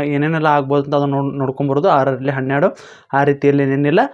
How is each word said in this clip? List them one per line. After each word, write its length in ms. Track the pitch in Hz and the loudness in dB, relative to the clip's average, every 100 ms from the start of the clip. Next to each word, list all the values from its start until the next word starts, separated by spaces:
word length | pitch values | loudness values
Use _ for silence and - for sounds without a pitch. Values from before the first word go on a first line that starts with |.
ಏನೇನೆಲ್ಲ 440 | 147 143 151 160 156 | -2 -2 -2 0 2
ಆಗ್ಬೋದು 360 | 147 135 143 | 2 2 -2
ಅಂತ 120 | 143 143 | 0 -2
ಅದನ್ನು 200 | 143 139 | 0 -2
ನೋಡ್-, 220 | 139 139 | -4 -4
ನೋಡ್ಕೊಂಬರೋದು. 520 | 143 131 147 139 185 | -4 -2 -2 0 2
ಆರರಲ್ಲಿ 420 | 151 135 127 135 | 2 2 -2 -4
ಹನ್ನೆರಡು 360 | 139 131 139 180 - - - _ | -4 -2 0 0 -2 -14 -20 _
ಆ 100 | 135 | 0
ರೀತಿಯಲ್ಲಿ 400 | 143 143 143 143 | 0 2 2 2
ಏನೇನಿಲ್ಲ. 360 | 139 139 143 175 277 | 0 0 2 2 0